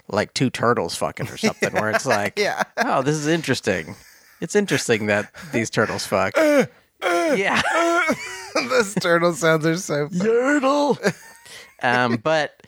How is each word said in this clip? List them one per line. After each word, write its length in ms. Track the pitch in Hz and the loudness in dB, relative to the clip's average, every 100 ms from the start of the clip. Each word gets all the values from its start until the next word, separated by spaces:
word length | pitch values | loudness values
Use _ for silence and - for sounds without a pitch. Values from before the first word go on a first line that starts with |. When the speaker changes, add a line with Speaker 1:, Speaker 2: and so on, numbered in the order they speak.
| - | -6
Speaker 1:
like, 240 | 101 90 | -2 -2
two 160 | - 127 | 0 -2
turtles 460 | - 117 113 82 - | 2 2 2 0 -4
fucking 320 | 76 - 170 | -6 -4 -8
or 100 | - | -2
something, 360 | 214 - - | -2 0 -2
where 160 | 190 110 | 0 0
it's 160 | - 139 | 0 2
Speaker 2:
<laughs> 0 | |
Speaker 1:
like, 340 | 107 101 202 | 0 0 -2
Speaker 2:
Yeah. 240 | 196 87 - - | -2 -2 -6 -4
Speaker 1:
"Oh, 240 | 240 156 | -2 0
this 140 | 135 156 | 0 -2
is 120 | 147 | 0
interesting. 680 | 170 143 123 - 90 80 98 - - - - | -2 0 -2 0 -4 -4 -14 -18 -20 -20 -12
It's 160 | 170 208 | -2 0
interesting 520 | 202 139 - 113 104 | 0 -2 0 0 2
that 240 | 104 104 - 95 | 0 -2 -10 -6
these 180 | 127 110 | -4 -2
turtles 360 | - 104 98 - | 0 0 0 -2
fuck." 280 | 101 95 - | 0 2 2
Speaker 2:
<laughs> 320 | 302 285 196 - _ - | 4 4 2 -4 _ -8
Speaker 1:
Yeah. 580 | 370 349 330 240 196 240 - 320 339 339 320 | -2 0 0 0 0 0 0 0 2 2 0
Speaker 2:
<laughs> 480 | 254 - - - - | -2 -6 -14 -6 -6
Those 400 | 254 254 202 202 | 0 0 0 -2
turtle 380 | 180 170 175 | 2 2 2
sounds 320 | 160 165 160 156 | 2 2 2 2
are 100 | 165 | -2
so 320 | - 147 147 | -2 -2 -2
funny. 140 | 175 214 | -2 0
Speaker 1:
Yodel. 720 | 233 254 294 262 294 285 226 196 - - - - - - - | 2 2 2 2 2 2 0 -2 -4 -14 -20 -20 -20 -20 -4
Um, 320 | 131 123 123 117 | 0 2 2 0
but 460 | 156 160 147 _ | 0 0 -2 _